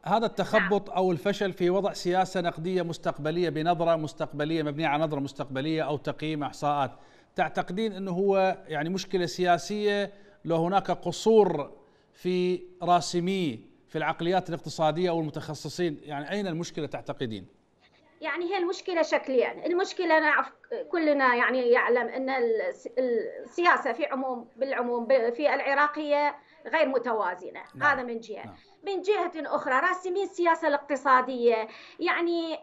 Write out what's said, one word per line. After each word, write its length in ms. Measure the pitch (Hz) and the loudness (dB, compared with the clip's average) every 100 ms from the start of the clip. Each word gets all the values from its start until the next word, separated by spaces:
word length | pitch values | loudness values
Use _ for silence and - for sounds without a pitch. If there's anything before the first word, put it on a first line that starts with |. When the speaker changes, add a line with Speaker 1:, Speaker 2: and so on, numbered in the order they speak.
| - | 0
Speaker 1:
هذا 200 | 208 226 | 0 0
التخبط 640 | - 185 214 196 202 202 | -2 2 2 4 0 0
Speaker 2:
نعم. 80 | - | 0
Speaker 1:
أو 140 | 185 | 2
الفشل 420 | 170 202 202 202 | 2 0 0 -2
في 160 | 180 175 | 0 0
وضع 240 | 185 190 | 2 0
سياسة 480 | 156 175 180 185 190 | -4 0 0 0 0
نقدية 400 | 170 165 165 180 | -2 -4 -2 -2
مستقبلية 680 | 170 160 175 - 147 170 170 | -2 -2 -4 -2 -2 0 0
بنظرة 460 | 147 160 170 165 165 | 0 0 2 4 2
مستقبلية 680 | 151 - 156 143 147 165 | 0 -6 -8 -4 -2 0
مبنية 240 | 151 147 160 | -2 -2 0
على 160 | 143 | 2
نظرة 160 | 160 147 | 0 -2
مستقبلية 640 | 139 - 139 131 151 160 139 | -4 -6 -6 -4 -2 -2 -2
أو 100 | 147 | -4
تقييم 460 | 151 143 156 156 | -4 -6 -4 -4
إحصاءات، 480 | 135 - 147 143 131 - - - _ - | -6 -4 -2 0 -2 -4 -20 -20 _ -2
تعتقدين 580 | 160 - 175 185 226 | -2 0 -4 -2 -4
أنه 180 | 190 196 | -4 -6
هو 460 | 175 196 196 190 185 - | 0 2 4 4 0 -4
يعني 220 | 160 165 | -4 -2
مشكلة 360 | 185 - 190 175 | -4 -2 -2 -2
سياسية، 840 | 175 180 170 - 208 208 202 196 - - - 160 | 0 2 2 2 -2 0 0 -2 -8 -20 -16 -2
لو 100 | 165 | 0
هناك 360 | 170 196 190 | 2 2 0
قصور 800 | 170 175 160 220 226 196 156 139 - _ _ _ | -4 -4 0 6 8 6 2 -6 -12 _ _ _
في 500 | _ 175 180 180 180 - - | _ -2 0 2 0 -4 -6
راسمي 840 | 175 175 - 175 170 196 165 110 - _ _ | 2 2 4 -2 0 0 0 -4 -12 _ _
في 100 | 156 | -4
العقليات 520 | 156 160 170 185 180 | -4 -2 0 0 0
الاقتصادية 600 | 165 - - 156 151 180 | -8 -8 0 0 2 0
أو 100 | 165 | 0
المتخصصين؟ 800 | 156 147 147 151 156 - 175 147 | -2 -6 -10 -10 -10 -4 -4 -4
يعني 280 | - 143 147 | -10 -10 -6
أين 160 | 202 196 | -4 -4
المشكلة 380 | 160 170 - 143 | -4 -6 -6 -6
تعتقدين؟ 600 | 135 - 139 127 107 90 _ _ _ _ _ _ _ | -8 -10 -6 -6 -6 -12 _ _ _ _ _ _ _
Speaker 2:
يعني 240 | 311 294 349 | -8 -4 -2
هي 120 | 392 | -2
المشكلة 440 | 349 381 - 349 | -2 -4 -4 0
شكليا. 640 | 311 302 - 262 185 - - | 2 0 2 2 2 -2 -2
المشكلة 540 | 349 392 - 359 311 | -2 -2 -2 4 4
نعرف 320 | 311 269 - - - 233 - | 4 2 0 -8 -10 -8 -4
كلنا، 440 | 349 311 285 262 240 | 0 2 4 4 4
يعني 240 | 208 254 | 2 2
يعلم 480 | 240 240 196 247 233 | 4 4 4 2 0
أن 220 | 262 262 | -4 -2
الس-، 600 | 269 240 220 185 - - - | 0 0 0 -2 -6 -8 -2
السياسة 960 | 254 233 147 - 139 - 349 269 277 | 0 0 -2 -10 -12 2 4 4 2
في 120 | 254 294 | -4 -4
عموم، 420 | 269 262 247 226 - | -2 -4 -6 -10 -6
بالعموم 500 | 269 233 240 240 233 | -4 -2 -2 -2 2
ب-، 280 | 262 233 | 4 4
في 200 | 233 196 | 2 0
العراق 460 | 262 254 277 294 294 | 2 0 2 2 0
هي 360 | 294 285 294 277 _ - - | 0 2 2 -2 _ -18 -4
غير 200 | 302 285 | 0 2
متوازنة. 760 | 269 240 220 185 180 185 - - - | 2 0 -2 -2 -4 -12 -14 -16 0
Speaker 1:
نعم. 140 | 294 | 2
Speaker 2:
هذا 140 | 269 | 2
من 160 | 247 233 | -2 -8
جهة. 260 | 233 208 - | -10 -12 -12
Speaker 1:
نعم. 100 | - _ _ | -18 _ _
Speaker 2:
من 180 | 320 381 | -6 -4
جهة 300 | 370 415 349 320 | 2 2 2 -4
أخرى 440 | 285 285 - 254 | -4 -2 2 2
راسمي 440 | 349 370 381 359 | 2 0 -2 -2
السياسة 440 | 381 - 339 330 330 | -2 0 2 4 2
الاقتصادية 1000 | 285 - 277 277 254 254 254 233 220 220 - - - | 0 -2 -2 4 4 4 2 2 2 -2 -10 -20 -6
يعني 600 | 349 320 339 339 330 311 | -2 0 0 0 -2 -8